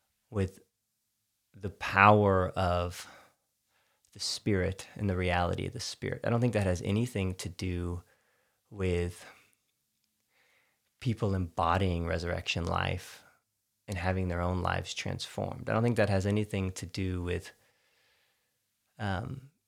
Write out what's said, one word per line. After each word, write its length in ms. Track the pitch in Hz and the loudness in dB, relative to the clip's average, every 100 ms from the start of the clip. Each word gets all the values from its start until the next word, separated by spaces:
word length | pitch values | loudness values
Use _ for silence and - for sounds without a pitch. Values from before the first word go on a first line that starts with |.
| _ _ _ | _ _ _
with 300 | 110 95 - _ _ _ _ _ _ _ _ _ 101 | 0 0 -2 _ _ _ _ _ _ _ _ _ -12
the 120 | 101 | -10
power 800 | - - 98 101 107 101 95 90 | -8 0 8 8 10 6 4 2
of 540 | 90 92 87 87 - - - - _ _ _ _ _ _ _ _ 98 | 2 2 2 0 -6 -14 -20 -20 _ _ _ _ _ _ _ _ -10
the 40 | |
Spirit 640 | - - - 98 90 - - - | -6 -2 2 2 2 -2 -10 -4
and 140 | 104 | 0
the 60 | 92 | 2
reality 500 | 90 87 87 87 95 | 2 2 2 0 -4
of 80 | |
the 60 | - | -6
Spirit. 420 | - - - - | -8 -6 -6 -4
I 60 | - | 0
don't 100 | 117 | 2
think 140 | 123 | 2
that 100 | 107 | 2
has 160 | 98 90 | 2 2
anything 540 | - 104 120 101 92 | 0 0 0 -2 -2
to 160 | 92 87 | -2 -8
do 520 | 82 92 90 87 87 - _ _ _ _ _ _ | -6 -4 -2 -4 -6 -10 _ _ _ _ _ _
with 560 | 101 92 87 87 - - - _ _ _ _ _ _ _ _ _ _ _ _ _ _ _ _ | -2 0 2 0 -6 -16 -20 _ _ _ _ _ _ _ _ _ _ _ _ _ _ _ _
people 320 | 131 107 104 | -4 0 0
embodying 720 | 95 87 - 85 90 95 85 85 | 0 -2 0 2 4 2 0 -2
resurrection 580 | 85 85 85 - - | -2 -2 -4 -4 -2
life 580 | 87 87 90 90 - - - _ _ _ _ _ - | -2 0 0 -4 -8 -18 -20 _ _ _ _ _ -8
and 120 | 92 | -2
having 300 | 92 92 92 | 0 0 0
their 120 | 87 | 0
own 220 | 87 92 | -2 0
lives 320 | - - 90 | -2 -2 -4
transformed. 760 | - - - - - 98 - - | -8 -6 -8 -8 -8 -8 -6 -2
I 60 | |
don't 80 | 107 | 0
think 160 | 120 113 | 2 2
that 100 | 101 | 2
has 160 | 98 | 2
anything 480 | 98 104 104 101 95 | 2 0 0 -2 -4
to 140 | 90 92 | -6 -8
do 360 | - 92 90 | -6 -4 -2
with, 280 | 87 87 - - _ _ _ _ _ _ _ _ _ _ _ _ _ - | -2 -4 -6 -18 _ _ _ _ _ _ _ _ _ _ _ _ _ -8
um, 440 | 104 92 69 - 139 _ | -4 -4 -4 -10 -14 _